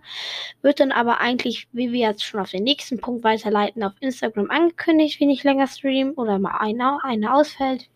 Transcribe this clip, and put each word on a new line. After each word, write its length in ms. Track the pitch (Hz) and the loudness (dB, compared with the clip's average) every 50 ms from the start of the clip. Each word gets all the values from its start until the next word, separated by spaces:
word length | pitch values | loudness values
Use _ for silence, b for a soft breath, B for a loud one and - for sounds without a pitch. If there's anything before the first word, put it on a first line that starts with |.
| B B B B B B B B B B B B | B B B B B B B B B B B B
Wird 180 | - 269 285 - | 2 2 4 4
dann 120 | 294 269 | 2 2
aber 280 | 262 226 240 233 233 - | 4 2 2 2 2 2
eigentlich, 480 | - 240 254 240 - 247 226 - - - | 2 0 0 0 -2 -4 -4 -6 -10 -12
wie 200 | - 233 254 240 | -6 -4 -4 -2
wir 180 | 233 247 233 214 | 0 0 2 0
jetzt 140 | 208 208 - | 0 -2 -6
schon 160 | - - 214 | -8 -6 -6
auf 120 | 185 - | -6 -4
den 120 | - 185 202 | -4 -4 0
nächsten 360 | 254 294 285 - - 269 202 | 0 0 -2 -2 -8 -8 -6
Punkt 240 | - - 247 233 233 | -6 -6 -6 -2 0
weiterleiten, 600 | 220 220 220 220 214 214 208 208 202 - 233 214 | 0 0 2 0 0 2 2 2 0 -2 -4 -6
auf 100 | 196 196 _ | -6 -6 _
Instagram 500 | - 269 254 - - 233 220 - 202 - | -6 -6 -4 -2 -4 -4 -2 -2 -2 0
angekündigt, 680 | - 285 339 339 339 - - - 330 311 311 294 294 - | 2 2 2 2 0 0 0 2 4 4 4 2 2 0
wenn 120 | 294 285 | 2 2
ich 120 | 285 254 - | 2 2 2
länger 220 | 277 277 269 277 | 2 2 2 2
stream 480 | 254 - - - 269 262 269 269 269 294 | 0 -2 -4 -2 0 0 0 0 -2 -2
oder 220 | 277 240 220 202 190 | -4 -2 0 0 0
mal 200 | 202 - - - | 0 -2 -2 -2
eine, 400 | 233 214 214 240 247 262 285 285 - | -2 -2 -2 0 0 0 0 0 -2
eine 300 | 269 240 214 208 220 254 | -2 -2 -2 0 2 4
ausfällt. 540 | 277 302 294 - - 277 262 262 247 - _ _ | 4 4 2 0 -4 -2 -2 -2 -4 -6 _ _